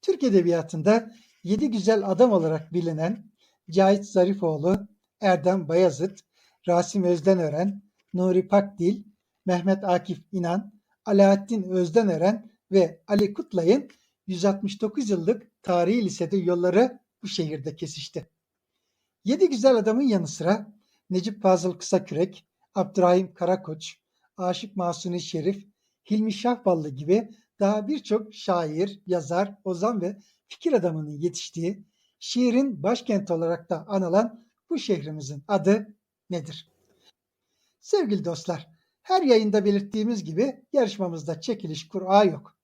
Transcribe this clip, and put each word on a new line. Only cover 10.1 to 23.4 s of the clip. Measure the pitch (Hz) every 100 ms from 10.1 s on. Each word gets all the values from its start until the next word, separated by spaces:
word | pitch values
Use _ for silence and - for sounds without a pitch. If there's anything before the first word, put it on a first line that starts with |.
| 175 _
İnan, | 190 170 180 - _ _ _ -
Alaaddin | 202 196 196 - 226
Özdenören | 185 185 175 165 208 160 180 220 - _ _
ve | 190 165 160 -
Ali | 208 202
Kutlay'ın | 208 - 185 165 254 277 _ _ _ -
yüz | 180 196
altmış | 196 202 -
dokuz | 220 254 226
yıllık | 190 165 240 - _
tarihi | - 175 175 233 202
lisede | - 165 196
yolları | 175 175 180 180 254 - _ _
bu | 196
şehirde | - 156 151 135 156
kesişti. | 156 - 135 165 - _ _ _ _ _ _ _ _ _ 190
Yedi | 302 359
güzel | 262 262 240
adamın | 208 226
yanı | 277 196 156
sıra | - 165 214 - _ _ _ _
Necip | 185 196 208
Fazıl | 190 185 180
Kısakürek, | 175 - 185 - 151 190 - _ _ _ 202
Abdurrahim | 196 196 180 180 185
Karakoç, | -